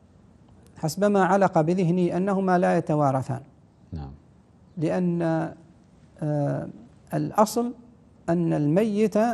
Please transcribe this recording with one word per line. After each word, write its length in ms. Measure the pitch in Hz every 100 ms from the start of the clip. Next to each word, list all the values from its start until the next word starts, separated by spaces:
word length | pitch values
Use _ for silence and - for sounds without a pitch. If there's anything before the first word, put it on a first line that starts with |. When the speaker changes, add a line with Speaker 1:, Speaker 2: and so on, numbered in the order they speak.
| - _ - _ - - - -
Speaker 1:
حسب 260 | 156 185
ما 200 | 208 202
علق 380 | 180 196 185 175
بذهني 560 | 160 185 165 180 175 175
أنهما 400 | 196 190 190 180
لا 200 | 185 175
يتوارثان. 640 | 165 151 143 135 131 123 - - _ _ -
Speaker 2:
نعم. 180 | 80 69 73 - - _ _ - 180
Speaker 1:
لأن، 440 | 160 185 180 170 165 160 156 - - - _ _ - -
آه، 460 | 151 147 143 143 - - - - -
الأصل 600 | 156 151 - 214 233 240 - - - - - -
أن 240 | 170 165
الميت، 640 | 156 147 180 226 202 214 214 233